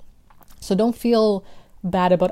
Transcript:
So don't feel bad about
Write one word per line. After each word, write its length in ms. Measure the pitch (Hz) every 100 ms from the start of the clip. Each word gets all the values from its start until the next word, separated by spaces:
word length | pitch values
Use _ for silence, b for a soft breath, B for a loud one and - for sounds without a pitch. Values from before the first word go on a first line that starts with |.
| - - _ - - -
So 160 | - 190
don't 200 | 226 233
feel 480 | 233 233 214 196 b b b -
bad 280 | 185 185 180
about 200 | 180 185